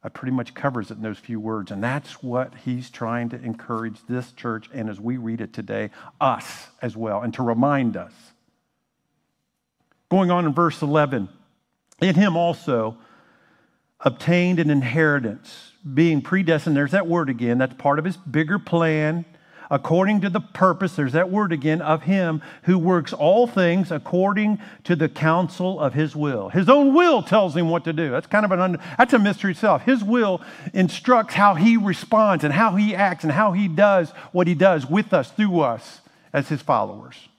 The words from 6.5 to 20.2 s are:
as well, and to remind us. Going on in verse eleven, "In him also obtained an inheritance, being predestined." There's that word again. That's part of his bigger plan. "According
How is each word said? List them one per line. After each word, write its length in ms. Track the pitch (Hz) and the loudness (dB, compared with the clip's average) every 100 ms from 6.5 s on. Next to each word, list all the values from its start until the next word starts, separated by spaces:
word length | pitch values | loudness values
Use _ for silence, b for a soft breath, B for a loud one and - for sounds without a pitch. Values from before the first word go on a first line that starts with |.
| - - _ | -18 -20 _
as 160 | 123 107 | -10 -8
well, 240 | 113 104 | -6 -4
and 120 | 117 107 | -6 -4
to 60 | |
remind 540 | 123 113 139 143 120 95 | -2 2 2 2 -2 -4
us. 160 | 85 _ _ _ _ _ _ _ _ _ _ _ _ _ _ _ _ _ _ _ _ | -12 _ _ _ _ _ _ _ _ _ _ _ _ _ _ _ _ _ _ _ _
Going 200 | 185 180 | 2 4
on 160 | 180 165 | 2 2
in 80 | |
verse 280 | 143 170 151 | 2 0 0
eleven, 480 | 147 151 147 127 101 - _ _ _ _ _ _ | 0 2 2 0 -6 -12 _ _ _ _ _ _
"In 140 | 190 165 | 2 4
him 200 | 202 165 | 4 2
also 600 | 170 165 - 123 110 113 b b b b b b b b b _ | -2 -2 -4 -2 -2 -8 b b b b b b b b b _
obtained 580 | 139 123 - 175 180 175 | -4 -2 0 2 2 0
an 100 | 151 | 2
inheritance, 1000 | 143 127 139 156 143 113 104 - - - _ 156 | 0 0 0 2 0 -4 -8 -16 -20 -20 _ -6
being 280 | 135 170 151 | 0 2 2
predestined." 540 | - 190 170 160 165 143 | 0 -2 2 0 0 0
There's 160 | 143 | 0
that 160 | 190 170 | -2 0
word 220 | 170 143 | -2 -2
again. 280 | 120 120 123 | -2 -2 0
That's 160 | 131 131 | -2 -2
part 220 | 143 143 | 0 0
of 60 | |
his 140 | 165 180 | -2 -8
bigger 420 | - 147 156 196 | -4 -4 -2 -4
plan. 640 | - 170 165 156 151 165 165 B B B B | -2 0 2 0 0 -4 -8 B B B B
"According 500 | 143 - 170 190 208 | -4 0 0 2 0